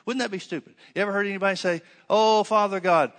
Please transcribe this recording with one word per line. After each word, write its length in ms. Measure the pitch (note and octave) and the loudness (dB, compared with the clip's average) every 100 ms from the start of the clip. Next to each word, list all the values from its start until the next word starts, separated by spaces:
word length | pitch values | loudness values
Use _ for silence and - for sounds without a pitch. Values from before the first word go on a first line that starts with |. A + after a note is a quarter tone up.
Wouldn't 160 | - B3+ | -8 -4
that 100 | A#3 | -4
be 80 | F#3+ | -6
stupid? 360 | - E3 - _ - | -8 -10 -10 _ -10
You 80 | E3+ | -4
ever 100 | G3+ | -2
heard 140 | G3+ G3+ | -2 -4
anybody 300 | G3 G3 F#3 | -2 -2 -2
say, 260 | F#3 E3 - _ - | -2 -4 -6 _ 0
"Oh, 360 | G#3+ A3 G#3+ | 2 4 4
Father 340 | G3+ A3 G#3 F#3+ | 2 0 0 0
God, 340 | F3+ E3 B2+ | 2 2 2